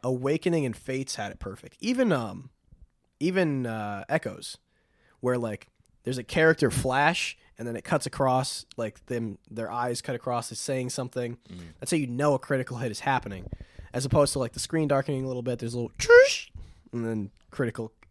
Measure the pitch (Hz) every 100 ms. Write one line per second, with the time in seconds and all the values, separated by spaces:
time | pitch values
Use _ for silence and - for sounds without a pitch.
0 | 127 127 135 160 180 165 135 107 - 131
1 | 135 - 101 - - 117 - _ 208 254
2 | 240 147 110 98 127 _ _ - - _
3 | _ - 165 185 170 139 123 110 104 101
4 | - 156 110 - - - _ _ _ _
5 | _ _ 123 123 113 104 - _ _ _
6 | - 127 117 175 160 160 139 143 131 131
7 | 147 175 - - _ - 117 117 - 151
8 | 135 - 135 127 131 - - - 117 -
9 | - 120 113 98 - 113 113 120 123 120
10 | - 120 - 120 - 113 - 131 127 -
11 | 123 127 120 120 - 90 82 - - 160
12 | 131 120 147 135 - 135 127 123 127 104
13 | - 131 107 95 90 - - - - 123
14 | 135 123 143 139 120 - - 160 151 139
15 | 135 135 131 123 123 120 117 120 117 -
16 | - 480 539 - - - - - - 120
17 | 113 110 98 - _ - 120 - 110 _
18 | -